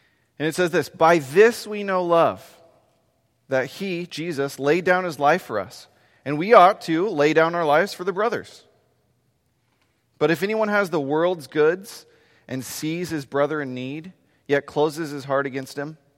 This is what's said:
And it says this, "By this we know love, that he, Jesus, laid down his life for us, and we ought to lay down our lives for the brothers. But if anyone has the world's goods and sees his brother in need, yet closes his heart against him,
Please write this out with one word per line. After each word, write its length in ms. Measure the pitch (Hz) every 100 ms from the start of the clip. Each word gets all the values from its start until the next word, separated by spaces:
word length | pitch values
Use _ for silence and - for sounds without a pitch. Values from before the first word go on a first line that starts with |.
| _ _ _ -
And 100 | 151
it 60 |
says 160 | 160 180
this, 180 | 175 139
"By 300 | - 160 175
this 480 | 135 156 226 220 214
we 180 | 208
know 200 | 202 185
love, 540 | 175 170 143 95 - - _ _ _ _ _ _ _ _ -
that 180 | 135 127
he, 400 | - 196 170 175
Jesus, 520 | - 170 143 139 -
laid 260 | 143 170
down 200 | 185 180
his 160 | 180 139
life 220 | 143 175
for 180 | - 110
us, 260 | 92 - - _ _ _
and 140 | 135 147
we 160 | 190
ought 260 | 226 180 -
to 260 | - 160 202
lay 240 | 156 147
down 220 | 156 165
our 100 | 175
lives 280 | 160 147 196
for 100 | -
the 100 | 185
brothers. 520 | 180 226 175 110 - _ _ _ _ _ _ _ _ _ _ _ _ _ _ _ -
But 120 | 151
if 120 | 165
anyone 260 | 196 220 214
has 220 | 208 196
the 100 | 165
world's 460 | 135 151 175 180 131
goods 600 | 151 151 190 196 - - _ _ _ -
and 160 | 131
sees 460 | 117 - 156 170 170
his 160 | 156 131
brother 340 | 139 143 151
in 140 | 135
need, 380 | 127 127 151 170 - _ _ -
yet 180 | 143 143
closes 440 | - 156 147 156
his 140 | 143
heart 220 | 135 139 139
against 300 | 131 131 143
him, 220 | 143 156 _